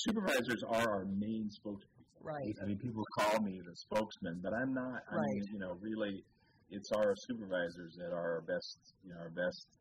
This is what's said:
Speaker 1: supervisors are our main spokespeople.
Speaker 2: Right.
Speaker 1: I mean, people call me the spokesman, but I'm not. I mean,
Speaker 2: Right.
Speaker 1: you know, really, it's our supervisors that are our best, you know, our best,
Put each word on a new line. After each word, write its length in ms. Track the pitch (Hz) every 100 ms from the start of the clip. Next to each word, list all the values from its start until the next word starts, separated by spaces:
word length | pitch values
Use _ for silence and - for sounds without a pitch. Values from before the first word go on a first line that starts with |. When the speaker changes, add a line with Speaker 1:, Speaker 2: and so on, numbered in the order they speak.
Speaker 1:
supervisors 560 | - 220 - 135 117 113 110
are 160 | 113
our 200 | 113 101 95
main 420 | 98 104 110 107
spokespeople. 480 | - 107 101 - - - -
Speaker 2:
Right. 320 | - 151 120 104
Speaker 1:
I 60 | 101
mean, 100 | 101
people 260 | 123 110 107 -
call 240 | 104 110
me 220 | 104 92
the 100 | 87
spokesman, 680 | 85 - 107 107 - 90 87
but 80 | 92
I'm 220 | 110 131
not. 260 | 131 127 117 -
I 80 | 107
mean, 80 |
Speaker 2:
Right. 280 | 107 101 101
Speaker 1:
you 40 | 104
know, 140 | 92 87
really, 420 | 107 110 104 95 - _ _ _ -
it's 240 | 98 -
our 220 | 107 107 98 -
supervisors 720 | 117 98 90 85 85 85 85
that 160 | 87
are 240 | 87 85 82
our 80 |
best, 320 | 82 87 - - _ _
you 120 | 92
know, 60 | 85
our 60 | 85
best, 340 | 82 90 - - _